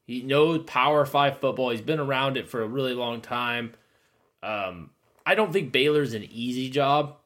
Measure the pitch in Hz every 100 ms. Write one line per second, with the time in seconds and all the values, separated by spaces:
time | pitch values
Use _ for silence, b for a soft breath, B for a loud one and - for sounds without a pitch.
0 | - 123 127 139 156 160 - 127 139 151
1 | 139 143 143 139 135 120 127 113 110 156
2 | 139 131 135 127 - 120 110 135 131 123
3 | 120 117 - 120 120 120 117 - b b
4 | b b b b 101 104 95 87 73 _
5 | _ _ 156 190 208 190 139 127 143 151
6 | 135 110 85 113 123 127 131 135 139 147
7 | 143 -